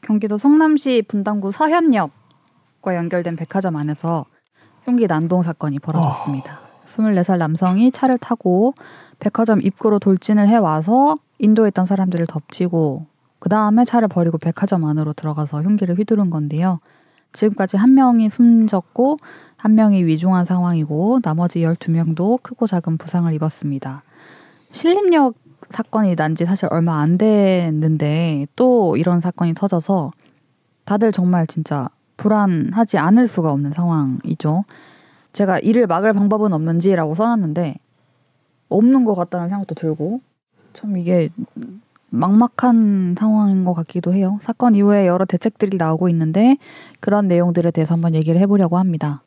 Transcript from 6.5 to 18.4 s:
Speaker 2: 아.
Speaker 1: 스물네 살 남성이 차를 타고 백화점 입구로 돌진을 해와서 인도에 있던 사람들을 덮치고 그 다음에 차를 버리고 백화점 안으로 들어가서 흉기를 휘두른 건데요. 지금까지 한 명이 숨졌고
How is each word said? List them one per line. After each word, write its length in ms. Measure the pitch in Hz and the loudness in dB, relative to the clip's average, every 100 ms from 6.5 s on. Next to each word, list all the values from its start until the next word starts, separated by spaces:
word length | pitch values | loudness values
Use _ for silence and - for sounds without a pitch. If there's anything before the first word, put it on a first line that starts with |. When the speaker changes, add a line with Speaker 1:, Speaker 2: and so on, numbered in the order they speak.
Speaker 2:
아. 60 | - - _ _ | -20 -20 _ _
Speaker 1:
스물네 380 | - 220 196 | -4 0 0
살 140 | 175 185 | 0 0
남성이 520 | 160 160 180 185 240 | -2 -2 0 2 0
차를 260 | - 262 247 | 2 -2 -2
타고 560 | - 226 190 180 233 277 - - - _ | -4 -4 0 2 0 -2 -16 -20 -20 _
백화점 420 | 208 - 226 214 | -6 -2 0 2
입구로 380 | 196 - 220 208 | 0 -2 -2 0
돌진을 480 | 196 190 - 214 202 | 2 0 0 2 4
해와서 680 | 233 185 156 156 240 277 302 _ _ | 4 2 0 0 2 2 0 _ _
인도에 300 | 240 214 220 | 2 4 2
있던 160 | 196 185 | 0 -2
사람들을 400 | 196 190 175 170 | 0 0 -2 -4
덮치고 760 | 156 - - 180 170 156 139 160 _ _ _ | -6 -12 -6 -2 0 -2 -4 -12 _ _ _
그 100 | - | -2
다음에 360 | 208 214 214 240 | 0 2 2 2
차를 220 | 240 220 | 2 0
버리고 300 | 180 170 160 | 0 -2 -2
백화점 460 | 165 165 202 185 156 | -4 -4 -2 -2 0
안으로 280 | 151 151 | -2 -4
들어가서 480 | 151 156 151 147 147 | -6 -6 -6 -6 -4
흉기를 360 | 165 208 190 175 | -2 -2 0 -2
휘두른 320 | 208 220 190 | 0 0 0
건데요. 500 | 165 147 147 180 170 _ _ _ _ _ | -2 -4 -2 -2 -4 _ _ _ _ _
지금까지 440 | - 214 202 190 196 | -2 -2 -2 -4 2
한 160 | 233 | 4
명이 360 | 269 262 233 220 | 6 6 4 0
숨졌고 880 | - | 4